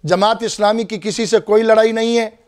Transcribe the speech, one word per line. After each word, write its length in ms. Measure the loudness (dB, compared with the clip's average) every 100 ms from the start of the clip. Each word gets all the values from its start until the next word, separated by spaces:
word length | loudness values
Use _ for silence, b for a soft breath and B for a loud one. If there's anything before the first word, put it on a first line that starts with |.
जमात 380 | -2 0 2 0
इस्लामी 400 | -6 0 0 0 -4
की 120 | -6
किसी 260 | -6 -4 0
से 140 | 0
कोई 220 | 2 0
लड़ाई 280 | 4 2 2
नहीं 220 | 0 -2 -2
है। 160 | -2 _